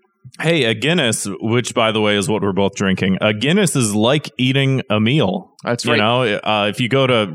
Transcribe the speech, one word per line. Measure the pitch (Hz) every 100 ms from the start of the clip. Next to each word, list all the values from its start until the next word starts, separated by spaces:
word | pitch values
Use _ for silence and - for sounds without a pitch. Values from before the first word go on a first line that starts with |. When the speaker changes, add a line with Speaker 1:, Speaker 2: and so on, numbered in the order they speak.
| _ _ 127 -
Speaker 1:
Hey, | 156 165 113
a | 110
Guinness, | 143 175 123 104 101 90
which, | 110 120 117
by | 123 110
the | 110
way, | 104 104
is | 98
what | 107
we're | 98
both | 92 98 -
drinking. | 98 92 95 92
A | 107
Guinness | 107 131 196 175 143
is | 110 104
like | 113 151 - -
eating | 127 135 135 131 -
a | 107
meal. | 110 151 98 95 - _
Speaker 2:
That's | - 120
Speaker 1:
You | 120
Speaker 2:
right. | 113
Speaker 1:
know, | 107 123
uh, | 120 101 - 107 104
if | 101
you | 117
go | 135 131
to | 120 101